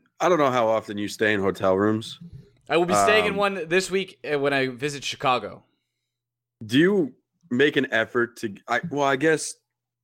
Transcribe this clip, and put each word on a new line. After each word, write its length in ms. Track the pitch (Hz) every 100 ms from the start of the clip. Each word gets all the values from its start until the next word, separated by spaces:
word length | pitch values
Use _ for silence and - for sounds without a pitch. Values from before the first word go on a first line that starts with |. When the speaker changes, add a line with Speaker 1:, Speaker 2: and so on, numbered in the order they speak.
| _ -
Speaker 1:
I 100 | 190
don't 100 | 170
know 120 | 139
how 160 | 123 110
often 320 | 110 107 104
you 80 | 101
stay 260 | - 107
in 60 | 104
hotel 380 | 95 90 95 95
rooms. 420 | 107 110 113 - - - - _ -
Speaker 2:
I 80 | 160
will 100 | 175
be 80 |
staying 320 | 202 196 214 214
in 80 |
Speaker 1:
Um, 20 | 196
Speaker 2:
one 320 | 202 190 160
this 200 | 185 185
week, 300 | 190 185 - 131
uh, 80 | 147
when 120 | 143
I 140 | 139 131
visit 380 | 120 147 143
Chicago. 580 | - - 135 123 101 80 _ _ _ _ _ _ _ _ _ - 107
Speaker 1:
Do 100 | 127
you 380 | 175 202 139 - _ _ -
make 240 | 123 151 151
an 100 | 135
effort 440 | 113 110 123 117 -
to, 180 | 113 98 -
I, 140 | 120 170
well, 140 | 139
I 100 | 139
guess 400 | 135 156 160 - - _ _ _ _